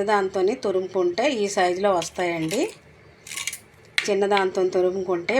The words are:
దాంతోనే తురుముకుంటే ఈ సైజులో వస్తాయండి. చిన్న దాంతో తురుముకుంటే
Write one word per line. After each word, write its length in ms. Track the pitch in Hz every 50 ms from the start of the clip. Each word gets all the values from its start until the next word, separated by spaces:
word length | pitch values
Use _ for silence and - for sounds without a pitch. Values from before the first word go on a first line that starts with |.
| 202 208
దాంతోనే 440 | 214 202 196 190 196 196 185 196 247 262 -
తురుముకుంటే 600 | 208 185 185 190 185 - 196 180 175 175 214 240 302 277 220 202
ఈ 40 | 196 196
సైజులో 360 | 208 180 180 180 185 196 202 190 175
వస్తాయండి. 600 | 160 - - - 180 175 170 165 160 160 180 240 349 440 - - - - - - - - - - - - - - - - - - - - - - - - - - - -
చిన్న 160 | 202 190 202 196 208
దాంతో 320 | 196 190 190 190 196 185 185 196
తురుముకుంటే 600 | 190 180 185 185 196 185 190 185 170 170 - 214 262